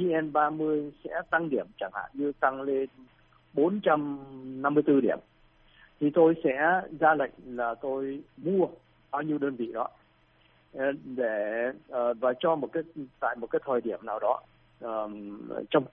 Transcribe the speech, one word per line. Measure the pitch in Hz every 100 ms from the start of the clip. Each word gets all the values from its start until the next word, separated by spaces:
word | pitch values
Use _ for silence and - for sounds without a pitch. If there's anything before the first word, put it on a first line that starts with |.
| 180 160
N | 156
ba | 151 151
mươi | 156 156 151 147 -
sẽ | 156 160 180
tăng | 156 165
điểm, | 117 90 -
chẳng | 95
hạn | 98 92
như | 135 143 -
tăng | 139 135
lên | 139 135 135 - - _ _ _ _
bốn | 135 165 202
trăm | 190 151 147 139 135 131 131 131
năm | 143
mươi | 147
tư | 151 139
điểm, | 110 73 - _ _ _ _ _ - -
thì | 147
tôi | 170 165 165
sẽ | 147 131 160 185 - 147
ra | 156 151
lệnh | 131 - 127
là | 123 117 117
tôi | 139 135 135 139 - -
mua | 156 190 165 - _ _ -
bao | 143
nhiêu | 156 147
đơn | 139 123
vị | 117
đó, | 113 123 _ _ _ _ _ _ _ _
ờ, | 135 135 147 143 127
để, | 117 107 104 113 123 - -
ờ, | 131 120
và | 113 127 123
cho | 170 160
một | 139
cái, | 165 156 151 131 -
tại | 120 120
một | 113
cái | 160 139
thời | 123
điểm | 113 90
nào | 110 107
đó, | 104 135 _ _ _ -
ờm, | 117 110 107 104 101 104 120 - 104
trong | 151 131